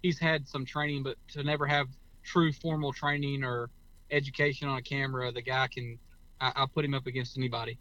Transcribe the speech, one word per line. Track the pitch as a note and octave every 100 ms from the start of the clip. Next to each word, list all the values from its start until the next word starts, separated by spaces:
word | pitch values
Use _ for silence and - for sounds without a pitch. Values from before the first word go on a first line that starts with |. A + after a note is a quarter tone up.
he's | F3+ E3
had | E3 D#3 C#3
some | C#3 B2+
training, | D3+ D3 C#3+
but | C3+ - -
to | D3
never | C#3+ D3+ C#3+
have | D3 C#3 - - -
true | - F3+ D#3+
formal | D3 E3 D#3 C#3+
training | C#3 D3 C#3+ C#3+ C#3
or | C3 A#2+ A#2+ - - - -
education | D3 C#3 - D3 C#3+ C#3+
on | C3
a |
camera, | A#2+ C#3 C3+ B2+ B2+
the | A#2+
guy | A#2+ C3 B2+
can, | - A#2+ A#2 - - - -
I, | C3 C#3
I | C3+
put | -
him | D3 C#3
up | B2+
against | B2+ B2 C3+
anybody. | B2+ A#2 A2+ A#2